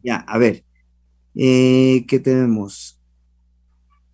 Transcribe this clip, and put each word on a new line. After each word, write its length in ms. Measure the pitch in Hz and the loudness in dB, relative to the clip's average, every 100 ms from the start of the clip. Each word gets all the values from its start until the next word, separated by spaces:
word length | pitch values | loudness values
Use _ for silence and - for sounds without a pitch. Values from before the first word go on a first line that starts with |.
Ya, 140 | 123 110 | -8 -8
a 200 | - 113 | -6 0
ver. 260 | 120 92 _ _ _ _ _ _ _ - | 0 -2 _ _ _ _ _ _ _ -4
Eh, 720 | 131 127 127 127 131 131 123 | 0 2 4 4 2 2 0
¿qué 120 | 135 | -2
tenemos? 840 | 131 127 123 110 98 - - - _ _ _ _ _ _ _ _ _ _ _ | 0 0 0 -2 -6 -12 -16 -20 _ _ _ _ _ _ _ _ _ _ _